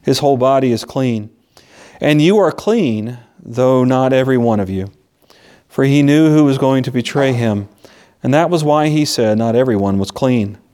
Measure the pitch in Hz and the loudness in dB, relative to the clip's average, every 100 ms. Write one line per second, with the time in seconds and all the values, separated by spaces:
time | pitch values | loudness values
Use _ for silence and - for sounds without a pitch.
0 | - 135 147 139 127 135 131 113 - - | -2 -2 0 0 2 2 0 -2 -4 -4
1 | 131 113 107 _ _ _ _ - - - | -4 -4 -8 _ _ _ _ -20 -20 -6
2 | 143 151 156 208 180 - - 233 160 110 | 0 2 4 4 2 -2 -2 -2 0 -2
3 | 107 120 - _ - 120 127 131 127 127 | -6 -12 -18 _ -14 -2 2 2 2 2
4 | 131 131 131 131 117 110 95 95 98 - | 0 0 2 0 2 0 -2 -6 -8 -12
5 | _ _ _ - - - _ - 139 139 | _ _ _ -20 -20 -20 _ -2 0 2
6 | 143 147 160 151 147 135 135 135 123 123 | 4 4 4 4 4 2 0 0 -2 -4
7 | 117 143 139 120 117 104 101 _ - - | -4 -2 -2 0 -2 -2 -6 _ -20 -20
8 | _ _ 127 139 165 170 151 151 156 151 | _ _ -2 0 0 -2 0 0 0 0
9 | 147 - 113 107 113 117 131 107 98 98 | -2 -2 0 0 0 0 0 0 0 -2
10 | 98 - 135 123 101 104 _ | -4 -4 -2 -2 -4 -8 _